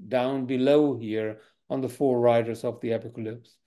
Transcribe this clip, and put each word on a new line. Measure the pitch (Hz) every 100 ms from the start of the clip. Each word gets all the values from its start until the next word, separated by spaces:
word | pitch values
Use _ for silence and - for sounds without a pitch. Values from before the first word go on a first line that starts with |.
| 107
down | 123 127 135 127
below | 127 135 147 143 117
here | 110 110 110 110 _ _ -
on | 139
The | 123
Four | - 139 123
Riders | 120 117 113 113
of | 123 117
the | 117
Apocalypse. | 113 113 113 110 120 - _